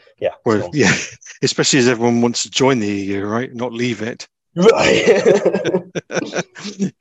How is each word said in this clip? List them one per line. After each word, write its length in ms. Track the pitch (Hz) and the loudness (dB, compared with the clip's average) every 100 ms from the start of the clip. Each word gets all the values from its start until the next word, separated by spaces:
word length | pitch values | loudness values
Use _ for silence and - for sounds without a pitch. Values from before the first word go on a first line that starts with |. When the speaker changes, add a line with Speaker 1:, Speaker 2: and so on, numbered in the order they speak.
| _ _ | _ _
Speaker 1:
yeah, 80 | 101 | -6
it's 100 | - 123 | -2 0
Speaker 2:
Well, 140 | 107 | 0
Speaker 1:
nonsense. 160 | 87 147 | 0 0
Speaker 2:
yeah, 420 | 98 - - - | 2 0 -4 -14
<laughs> 180 | - - | -20 -6
especially 380 | 143 - 147 147 | -4 0 2 4
as 80 | 123 | 4
everyone 340 | 113 120 120 | 2 2 2
wants 220 | 120 117 | 2 -2
to 80 | - | -6
join 260 | - 135 131 | 0 2 2
the 100 | 104 | 0
E 160 | 101 98 98 | -4 -4 -4
U, 100 | 101 | -4
right? 260 | 110 131 | -4 -6
Not 220 | 123 123 | -8 -8
leave 300 | 117 127 107 | -4 -4 -4
it. 240 | 110 - - _ _ 170 | -8 -10 -16 _ _ 2
Speaker 1:
Right. 680 | 190 - - - - 202 - | 4 4 4 2 4 4 4
<laughs> 560 | 202 180 190 165 180 - 175 - | 2 2 0 -2 -4 -4 -10 -8
Speaker 2:
<laughs> 840 | - 143 - - - 196 196 190 - | -8 -6 -8 -10 -12 -16 -6 -6 -6